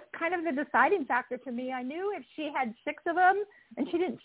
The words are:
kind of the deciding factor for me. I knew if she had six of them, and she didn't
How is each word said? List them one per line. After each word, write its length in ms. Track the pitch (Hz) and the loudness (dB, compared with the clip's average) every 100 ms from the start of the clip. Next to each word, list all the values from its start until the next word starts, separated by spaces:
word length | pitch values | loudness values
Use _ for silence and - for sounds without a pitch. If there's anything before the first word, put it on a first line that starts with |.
| - - | -4 -6
kind 160 | 330 | -2
of 100 | 359 | -2
the 200 | 330 269 | -2 -2
deciding 420 | 285 240 269 392 262 | 0 4 6 4 2
factor 320 | 247 247 247 | -2 -2 -8
for 80 | 269 | -8
me. 200 | 240 254 | -6 -6
I 120 | 254 | -6
knew 300 | 254 311 392 381 | -6 -6 -4 -6
if 80 | 247 - | -8 -8
she 160 | 285 302 | -4 -2
had 180 | 247 214 | -4 -4
six 200 | - 302 349 | -8 -6 -2
of 100 | 330 | 4
them, 280 | 370 392 415 - - - | 6 4 0 -10 -12 -6
and 100 | - | -2
she 80 | 330 | 0
didn't 200 | 359 226 | -2 -4